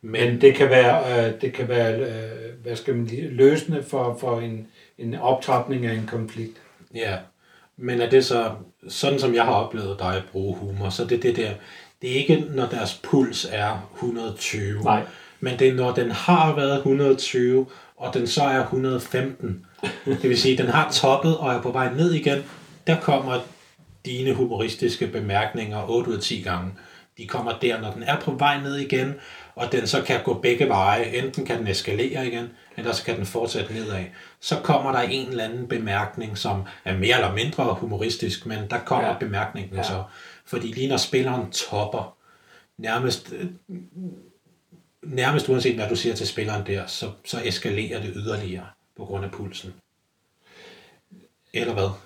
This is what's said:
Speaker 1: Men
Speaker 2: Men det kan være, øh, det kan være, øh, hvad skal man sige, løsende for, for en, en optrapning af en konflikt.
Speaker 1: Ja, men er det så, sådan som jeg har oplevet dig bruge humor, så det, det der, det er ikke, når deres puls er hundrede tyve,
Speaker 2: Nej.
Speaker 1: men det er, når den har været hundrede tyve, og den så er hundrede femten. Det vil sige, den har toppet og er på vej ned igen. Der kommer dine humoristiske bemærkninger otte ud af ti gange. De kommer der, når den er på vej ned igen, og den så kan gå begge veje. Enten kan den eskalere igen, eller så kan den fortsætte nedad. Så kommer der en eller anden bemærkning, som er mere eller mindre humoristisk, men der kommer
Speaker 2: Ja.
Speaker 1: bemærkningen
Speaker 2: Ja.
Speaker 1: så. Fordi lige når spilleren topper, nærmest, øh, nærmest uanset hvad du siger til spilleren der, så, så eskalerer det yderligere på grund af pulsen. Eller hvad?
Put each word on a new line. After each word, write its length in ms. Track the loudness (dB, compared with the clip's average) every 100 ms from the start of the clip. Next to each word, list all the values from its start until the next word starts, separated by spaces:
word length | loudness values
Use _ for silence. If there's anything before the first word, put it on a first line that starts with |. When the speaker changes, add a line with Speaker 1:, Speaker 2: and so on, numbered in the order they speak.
Speaker 1:
Men 100 | -6 0 2
Speaker 2:
Men 120 | 8
det 140 | 8 8
kan 140 | 6
være, 580 | 8 8 6 2 2 2
øh, 140 | 0
det 120 | -6
kan 140 | -4 -2
være, 260 | 2 2 0
øh, 100 | -2 -4 -8 -10 -14 -12
hvad 120 | -10 -8
skal 200 | -2 -2
man 140 | -2
sige, 200 | -4 -6
løsende 540 | 8 8 8 0 -4
for, 340 | -2 -2 -2 -2
for 200 | -2 -2
en, 280 | -4 -8 -12 _ -20 -10
en 180 | -8 -2
optrapning 680 | 2 2 2 0 0 -2 -2
af 80 |
en 120 | -2 -4
konflikt. 500 | -6 -6 -8 -12 -12 -20 _ -16 -8
Speaker 1:
Ja, 220 | -4 -6 -8 _ _ _ _ -10
men 240 | -4 0
er 80 | 8
det 160 | 8 8
så, 260 | 2 0 -4 -14 _ -14
sådan 320 | -2 0 2
som 160 | 2 4
jeg 80 |
har 100 | 4
oplevet 460 | 4 0 -4 -6 -4
dig 220 | -2 -2 -4
bruge 240 | -4 -4 -4
humor, 340 | -6 -4 -4
så 160 | -2 0
det, 180 | 2
det 120 | 2 0
der, 140 | -2 -4 -12 -20 -20 _
det 100 | -2
er 40 | -2
ikke, 280 | 4 4 4 -2
når 100 | -2
deres 340 | -2 -6 -6
puls 440 | 2 4 4 0 -4
er 380 | -2 -2 -4 -8
hundrede 440 | -6 -4 -4 -6 -6
tyve, 460 | -6 -4 -4 -2
Speaker 2:
Nej. 200 | 2 2 0 -12 -20 -6
Speaker 1:
men 200 | -6 4
det 80 | 4
er, 60 |
når 180 | 4 0
den 200 | 2 0
har 440 | 0 4 6 6 4
været 260 | 2 2
hundrede 320 | 2 4 6 4
tyve, 500 | 2 2 4 4 2 -6 -20 _
og 160 | -4
den 140 | -2 0
så 160 | 2
er 200 | 2 2
hundrede 360 | 0 0 0 -2
femten. 680 | -2 -2 -2 -4 -8 -8 -10 -8 -8 -6 -2
Det 180 | 0 2
vil 80 | 4
sige, 160 | 4 4
den 80 | 4
har 240 | 2 2
toppet 460 | 2 4 4 4 2
og 160 | 0
er 80 | -2
på 100 | -2
vej 220 | 0 0
ned 180 | 2 2
igen. 300 | 4 2 0 -4 -16 -20 -8 2
Der 120 | 2
kommer 400 | 4 2 2 -4 -4 -16 -20 _ _ -16 -8
dine 280 | -4 0
humoristiske 720 | 2 0 0 -2 0 -2 0 -4
bemærkninger 840 | -2 0 0 0 -4 -6 -6 0
otte 200 | 0 0
ud 40 | -2
af 60 |
ti 200 | -2 -4
gange. 300 | -4 -4 -4 -10 -20 -20 _ -18
De 100 | -8
kommer 240 | -6 -4 -2
der, 200 | -2 -2
når 100 | -6
den 120 | -6
er 160 | -2 -2
på 120 | -2
vej 300 | 0 2 2
ned 140 | -4 -6
igen, 380 | -2 -2 -2 -6 -14 -20 -20 -8
og 160 | -2
den 160 | -2 0
så 140 | 0
kan 180 | 2 0
gå 100 | 0
begge 340 | 0 2 2 4
veje. 360 | 4 4 2 0
Enten 400 | -2 -4 -4 -4
kan 120 | -2
den 80 | -2
eskalere 600 | -2 -2 -2 -2 -2 -4
igen, 220 | -4 -8 -12 -18 -8
eller 140 | -4
så 140 | -4 -4
kan 120 | -4
den 80 | -4
fortsætte 480 | -4 -2 -4 -6
nedad. 300 | -6 -6 -6 -8 -12 -20 _
Så 160 | -4 -4
kommer 280 | 2 2 2
der 80 | 0
en 300 | 0 -2 -4
eller 140 | -4
anden 240 | -4 -6 -4
bemærkning, 720 | -4 -2 -2 -2 -6 -8 -6
som 260 | -4 -4 -6 -10 -6
er 120 | 0
mere 180 | 2 4
eller 180 | 2
mindre 300 | 0 -2 0 -2
humoristisk, 720 | -2 -4 -4 -4 -4 -4 -6 -8
men 120 | -8 -6
der 100 | -6
kommer 280 | -2 0 0
Speaker 2:
Ja. 80 | -2
Speaker 1:
bemærkningen 580 | -4 -4 -4 -6 -8 -6
Speaker 2:
Ja. 80 |
Speaker 1:
så. 200 | -4 -4 -8 -14 -20 -20 -8
Fordi 220 | -6 -6
lige 200 | -4 -2
når 80 | 0
spilleren 540 | 2 2 2 -2 -4
topper, 640 | -6 -4 -4 -2 -4 -8 _ _ _ _ -20 _ -10
nærmest, 560 | -4 0 0 -2 -8 -10
øh, 60 | -10 -10 _ -16 -14 -12 -12 -14 -20 _ _ _ _ -20 _ _
nærmest 460 | -8 -2 2 2 2
uanset 260 | 2 2 0
hvad 140 | 0
du 60 | 0
siger 200 | 0 -2
til 120 | -4
spilleren 380 | -4 -4 -4 -4
der, 180 | -4 -4
så, 180 | -8 -8 -10 -10
så 120 | -6 -4
eskalerer 560 | -4 -2 -4 -4 -6
det 100 | -8 -8
yderligere 500 | -6 -4 -6 -10 -12 _ _ -18
på 80 | -10
grund 200 | -8 -8
af 60 |
pulsen. 420 | -10 -12 -12 -16 -18 _ _ _ _ _ _ _ -20 -20 -20 -20 _ _ -20 _ _ _
Eller 200 | -6 -4
hvad? 160 | 0 -2 -4